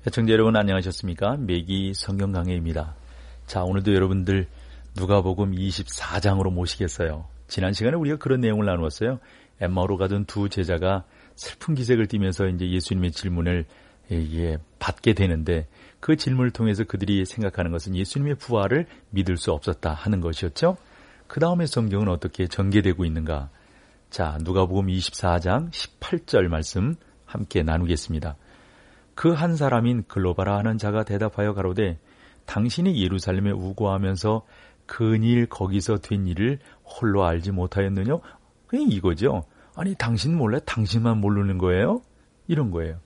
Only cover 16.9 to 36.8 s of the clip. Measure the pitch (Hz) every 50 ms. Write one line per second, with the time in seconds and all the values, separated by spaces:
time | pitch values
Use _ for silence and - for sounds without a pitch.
16.9 | - 95 104 101 101 98 95 - - 113 107 98 - - 87 85 85 82 - 92
17.9 | 95 90 95 - - 139 143 147 143 - - - 120 107 98 98 120 151 170 -
18.9 | - - - _ - 98 92 92 90 87 - - 82 76 - - 87 - - 87
19.9 | 78 78 - 104 107 95 80 80 78 - - 85 - - 160 175 190 - - -
20.9 | - - - - - - _ _ - 143 156 170 180 175 170 143 - 123 113 104
21.9 | 98 101 107 98 90 82 - 85 - - 92 87 - - 98 98 98 107 92 95
22.9 | 87 87 90 82 78 80 78 78 80 71 69 69 - - _ _ - - - _
23.9 | _ _ _ _ - - 90 78 76 76 80 85 90 95 95 90 92 98 98 95
24.9 | 90 92 90 - - - - 90 85 87 82 90 95 135 165 170 - - - -
25.9 | _ _ - - - 165 - - - 110 92 87 82 78 80 - - 90 98 139
26.9 | 165 - - - _ _ _ - - - 104 - - 92 80 80 80 85 90 82
27.9 | 82 76 - - 82 76 69 82 78 - _ - - - - - _ - - -
28.9 | - - _ _ _ - - 165 170 143 165 175 165 151 147 135 123 117 117 120
29.9 | 123 117 104 _ - 98 92 90 87 - 95 95 101 101 104 113 110 110 107 104
30.9 | 104 110 107 - 101 101 110 107 - - 104 104 101 98 92 92 92 107 107 92
31.9 | 82 - _ _ - _ - - - - _ - - 104 110 120 - - 175 196
32.9 | 175 120 95 92 98 95 - 98 92 92 101 101 101 98 92 95 98 - 110 98
33.9 | 98 98 101 95 98 90 - 107 110 113 - _ - - - - - _ _ -
34.9 | - - 113 110 110 110 110 117 120 120 120 117 - - 98 92 98 101 90 -
35.9 | 110 98 - - 110 98 95 92 90 76 104 123 143 143 - - - _